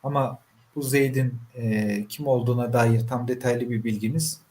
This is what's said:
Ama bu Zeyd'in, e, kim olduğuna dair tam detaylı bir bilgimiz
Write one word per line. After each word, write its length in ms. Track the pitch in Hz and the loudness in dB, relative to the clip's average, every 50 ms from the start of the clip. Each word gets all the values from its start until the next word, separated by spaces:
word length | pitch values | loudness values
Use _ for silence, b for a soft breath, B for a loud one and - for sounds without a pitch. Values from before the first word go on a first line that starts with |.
Ama 360 | - 139 143 143 135 123 131 - _ _ _ _ _ _ _ | -6 -2 0 0 0 0 -4 -8 _ _ _ _ _ _ _
bu 80 | 151 | -8
Zeyd'in, 520 | 139 131 131 143 139 135 127 135 131 123 123 117 - - _ | -4 2 2 4 4 4 2 2 0 0 -2 -6 -12 -14 _
e, 480 | 127 117 113 107 107 107 104 101 104 104 - | -4 -2 0 0 0 0 0 -2 -2 -4 -8
kim 180 | - - 147 | -8 -6 0
olduğuna 460 | 139 131 123 117 120 123 123 120 117 | 2 2 2 2 2 0 0 0 0
dair 340 | 120 120 117 117 113 113 113 - | 2 4 4 6 4 2 2 0
tam 200 | 127 120 123 123 | -4 -4 -2 -4
detaylı 420 | 127 123 - 123 120 120 123 120 | -4 -2 0 -2 0 0 -2 -2
bir 140 | 120 110 110 | -4 -2 -2
bilgimiz 560 | 117 107 101 110 110 151 160 160 - - - _ _ | -2 -4 -2 -2 -2 -2 -2 -4 -4 -6 -10 _ _